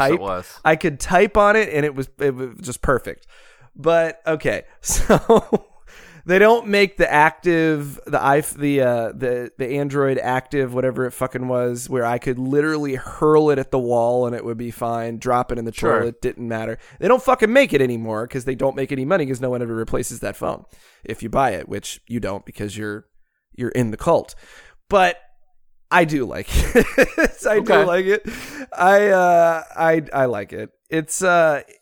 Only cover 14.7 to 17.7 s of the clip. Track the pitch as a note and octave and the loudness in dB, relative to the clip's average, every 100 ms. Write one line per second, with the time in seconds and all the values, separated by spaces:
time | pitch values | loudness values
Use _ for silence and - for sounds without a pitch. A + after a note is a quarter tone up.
14.7 | - A#2 A#2 A#2 A2+ B2 B2 B2 A#2+ A2+ | -6 -4 -4 -6 -6 -2 0 -2 -6 -8
15.7 | - - A2+ A#2 - B2+ - A#2 A2+ A2+ | -4 0 0 -2 -4 -8 -6 -8 -6 -8
16.7 | A2+ - - G3 B3+ - B3+ G#3+ C4 B3+ | -10 -14 -4 2 2 2 2 4 4 4